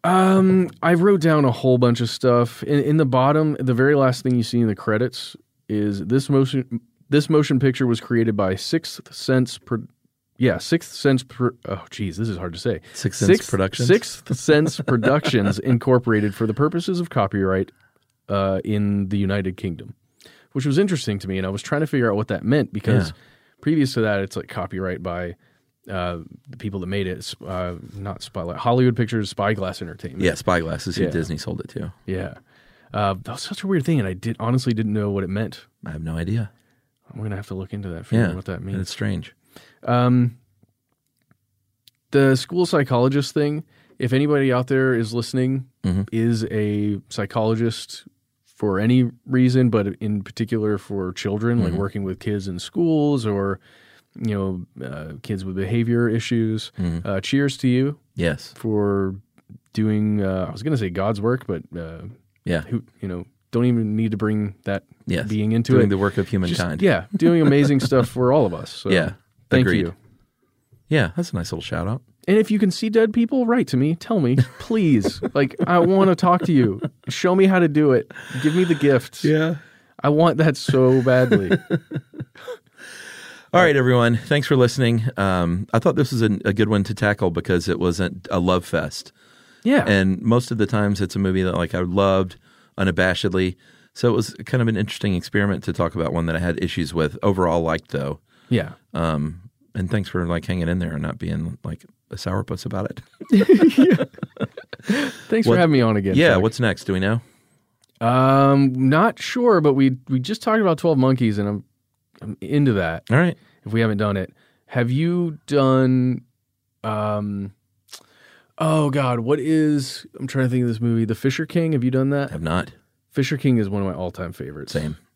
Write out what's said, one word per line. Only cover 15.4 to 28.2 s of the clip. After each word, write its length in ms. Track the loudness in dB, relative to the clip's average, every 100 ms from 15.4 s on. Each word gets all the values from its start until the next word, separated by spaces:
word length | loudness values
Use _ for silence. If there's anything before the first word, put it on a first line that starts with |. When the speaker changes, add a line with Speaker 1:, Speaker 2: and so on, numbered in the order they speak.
| 0 -2
Speaker 1:
Incorporated 760 | 0 0 4 2 4 0 0 -2
for 120 | -4
the 60 |
purposes 460 | 0 0 0 -4 -4
of 100 | -4
copyright, 640 | -2 -2 0 0 0 -2 _ _ _ _ _ -6
uh, 320 | -2 0 -2 -2
in 420 | -2 0 -2 -2
the 100 | -2
United 380 | 0 -2 -4 -6
Kingdom, 380 | -8 -8 -14 -20 _ _ -20 _ _
which 140 | -4 0
was 120 | 2
interesting 400 | 2 0 -2 -6
to 100 | -4
me, 80 | -4
and 100 | -4
I 20 |
was 120 | -6
trying 200 | -4 -4
to 60 | -2
figure 220 | 0 2
out 60 | 0
what 100 | -2
that 160 | -4
meant 300 | 0 0 0
because 360 | -4 0 2 0
Speaker 2:
Yeah. 60 | -8 _ _ _ _
Speaker 1:
previous 320 | -2 0 0
to 80 | 0
that, 180 | -2 -2
it's, 140 | -4 -8
like, 120 | -10
copyright 540 | -8 -8 -6 -6 -6
by, 320 | -8 -8 -8 -12 _ _ _ _ -10
uh, 300 | -6 -6 -6 -12 -20 -20
the 60 | -12
people 220 | -8 -8
that 80 | -4
made 180 | -4 -4
it, 100 | -6
s-, 180 | -12 -14 -10
uh, 300 | -8 -8 -10 -14 -14
not 260 | -12 -12